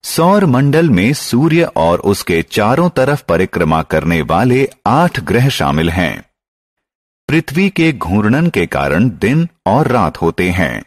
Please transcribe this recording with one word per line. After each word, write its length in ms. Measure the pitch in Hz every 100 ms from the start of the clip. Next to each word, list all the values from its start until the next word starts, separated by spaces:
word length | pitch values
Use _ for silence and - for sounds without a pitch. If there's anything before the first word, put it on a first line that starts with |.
सौर 420 | - - 170 208 190
मंडल 440 | 127 143 151 165
में 240 | 92 104
सूर्य 500 | 147 - 117 160 160
और 360 | 165 - 82 87
उसके 420 | - 101 - 82
चारों 480 | 85 - 104 135 175
तरफ 320 | - 131 147
परिक्रमा 600 | - 82 95 - 82 80
करने 380 | - 78 76 82
वाले 480 | 73 85 123 123 139 - 98
आठ 320 | 131 175 -
ग्रह 300 | 85 107 135
शामिल 400 | - 71 73 82
हैं। 400 | 82 85 50 - _ _ _ _ _ _ _ _ _ -
पृथ्वी 420 | 151 - 143 196
के 240 | - 160
घूर्णन 560 | 127 82 98 104 135 170
के 160 | - 85
कारण 440 | 69 71 78 123
दिन 380 | 82 98 147 170 _ -
और 220 | 117 127
रात 340 | 120 82 -
होते 280 | 82 82 90
हैं। 340 | 92 76 57